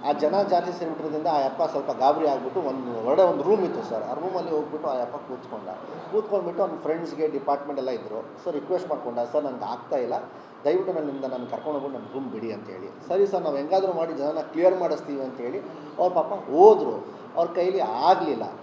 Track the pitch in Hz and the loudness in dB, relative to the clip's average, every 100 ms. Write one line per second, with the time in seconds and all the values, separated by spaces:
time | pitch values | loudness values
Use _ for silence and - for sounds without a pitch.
0 | 139 147 151 190 202 175 175 160 165 156 | 0 2 2 4 4 2 2 -4 -6 -4
1 | 151 151 165 151 135 131 160 143 143 123 | -4 -2 2 2 0 0 0 0 -4 4
2 | 131 156 151 135 127 185 147 131 123 117 | 4 6 2 0 -2 -2 -2 -4 -6 -4
3 | 113 160 180 156 156 208 175 - - 110 | 2 6 6 6 2 4 2 -2 -4 -4
4 | 104 135 180 185 165 156 147 151 156 127 | -4 -4 -4 -4 -2 -2 -2 -4 -2 -2
5 | 120 143 - 127 - 113 92 92 - - | -4 -6 -10 -12 -10 -12 -10 -12 -12 -12
6 | - 202 214 196 175 170 190 160 151 160 | -2 -2 0 -2 -2 -2 -2 -2 -2 -2
7 | 165 143 156 139 - 143 147 139 131 117 | -4 -2 -2 -2 -2 -2 -2 -4 -4 -6
8 | 107 107 127 - 180 147 - 180 - 151 | -6 -10 -10 -10 -6 -6 -2 -2 -2 -4
9 | 123 117 117 151 143 123 104 123 - 143 | -4 -4 0 -2 -2 -6 -6 -8 -4 -2
10 | 123 165 - - - - 143 180 185 170 | -2 -4 -8 -16 -20 -4 0 2 0 -2
11 | 147 135 135 127 120 135 156 147 139 127 | -4 -6 -6 -6 -6 -6 -4 -4 -6 -8
12 | 110 127 131 107 113 101 98 92 95 - | -8 -8 -8 -6 -6 -8 -10 -12 -14 -14
13 | - 180 196 190 160 139 151 190 190 170 | -2 2 2 2 0 -2 2 2 2 0
14 | 165 147 143 156 - 156 180 185 170 143 | -2 -2 -2 -2 -4 4 4 4 0 -2
15 | - 139 131 123 120 185 175 - - - | -4 -6 -6 -6 -6 -6 -10 -14 -12 0
16 | 180 170 - 196 - 147 208 208 147 110 | 2 2 0 -4 -2 10 12 10 4 -4
17 | - - - - 170 180 180 185 120 117 | -8 -16 -6 -2 0 2 0 2 0 4
18 | 156 185 160 113 104 - | 4 6 4 -2 -4 -10